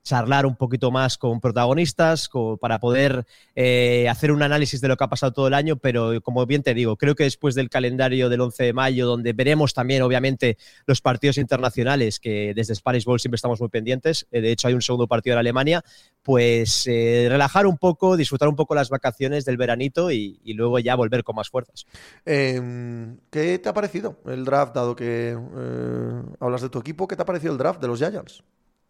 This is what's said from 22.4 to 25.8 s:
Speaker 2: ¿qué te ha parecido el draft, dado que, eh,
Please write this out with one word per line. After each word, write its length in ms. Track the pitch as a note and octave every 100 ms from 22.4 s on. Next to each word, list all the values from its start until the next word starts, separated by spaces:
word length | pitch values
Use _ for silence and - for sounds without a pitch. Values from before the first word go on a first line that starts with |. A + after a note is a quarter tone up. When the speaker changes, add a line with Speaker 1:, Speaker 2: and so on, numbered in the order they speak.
| C3 B2+ B2 A#2+ A#2+ A#2 A2+ B2 _
Speaker 2:
¿qué 300 | D3+ E3 F3+
te 100 | G#3
ha 40 |
parecido 480 | G#3 G#3 E3+ A3 - B2+
el 180 | B2+
draft, 300 | C3 C#3 C3+
dado 220 | B2 A#2+ A#2+
que, 420 | A#2+ A#2 A#2 A#2
eh, 840 | B2 C3 B2 B2